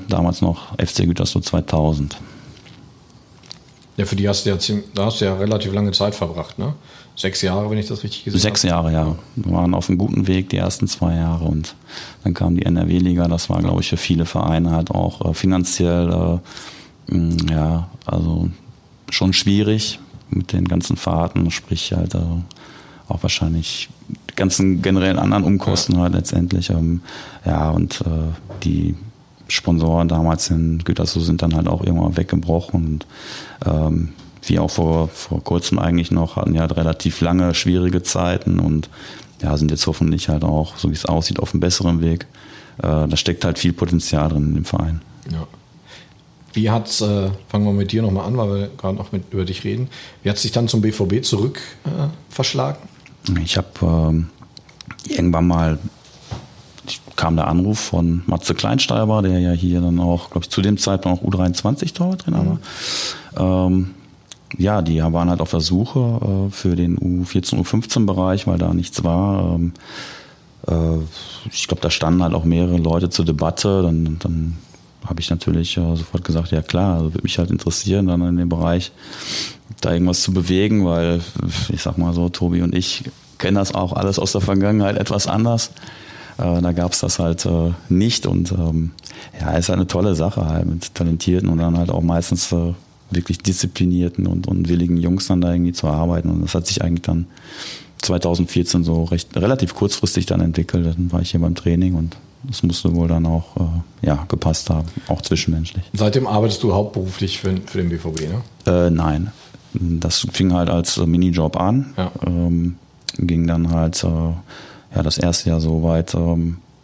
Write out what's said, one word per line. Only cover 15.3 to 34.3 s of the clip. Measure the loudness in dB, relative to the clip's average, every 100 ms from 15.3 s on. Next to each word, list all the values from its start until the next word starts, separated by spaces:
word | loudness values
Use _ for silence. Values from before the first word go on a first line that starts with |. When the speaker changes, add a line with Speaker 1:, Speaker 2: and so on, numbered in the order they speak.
Speaker 1:
finanziell, | 0 2 2 0 0 2 2 2 2 2 0 -4 -16 -18 -20 -20 -18 -4
äh, | 0
mh, | 2 0 0
ja, | 0 2 0 -4 -8 -4
also | -2 0 0 -2 -4 -16 -20 -20 -20 -8
schon | 0 2
schwierig | 2 4 4 4 2 -2 -8 -16 -20 -4
mit | -4 -2
den | 0 2
ganzen | 0 0 -2
Fahrten, | 0 0 0 0 0
sprich | -2 -6 -6 -2
halt, | -2 0 -2
äh, | -2 -4 -6 -14 -20 -20 -20 -20 -8
auch | -4
wahrscheinlich | -2 0 0 0 -2 -8 -10 -14 -14 -14 -10
die | -2
ganzen | 0 2 2 2
generellen | 2 4 4 2
anderen | 2 2 4
Umkosten | 2 2 0 2 2
Speaker 2:
Ja. |
Speaker 1:
halt | 4
letztendlich, | 2 0 0 2 0 0
ähm, | 2 2 0 -4 -16 -18 -6 -2
ja, | 0 2
und, | 2 0 -2
äh, | -2 -2 -2 -4 -10 -6
die | -2 0 0 -2 -8 -20 -20 -20 -6
Sponsoren | -4 2 2 4 2 2
damals | 2 2 0 0
in | 2 2 0
Gütersloh | 0 0 0 0
sind | 0 2
dann | 2 2
halt | 0
auch | 0
irgendwann | 0 2 2 0
weggebrochen | 0 -2 2 0 0 -2
und, | 0 -2 -6 -16 -16 -16 -16 -6 -2
ähm, | 0 2 0 -2 -6 -20